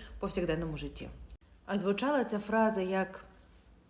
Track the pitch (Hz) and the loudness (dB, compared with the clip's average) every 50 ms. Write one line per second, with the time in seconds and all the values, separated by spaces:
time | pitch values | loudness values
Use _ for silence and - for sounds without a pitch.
0 | - - - - 196 190 - 190 180 165 160 165 170 160 151 139 143 139 - - | -14 -14 -10 -6 -4 -2 0 0 0 2 2 0 0 -2 -4 -6 -6 -8 -8 -10
1 | - - - - - - - - - - - - - - 196 202 175 196 202 202 | -12 -12 -12 -14 -16 -18 -20 -20 -20 -20 -20 -14 -6 -2 -2 0 2 2 2 2
2 | 254 285 294 277 - - 214 202 208 - 220 226 220 214 214 196 185 185 190 190 | 2 2 4 2 2 2 -2 -4 -2 2 4 4 6 6 4 2 0 2 2 0
3 | 185 185 - - - - - - - - - - - - - - - | 0 0 -4 -14 -16 -18 -20 -20 -20 -20 -20 -20 -20 -20 -20 -20 -20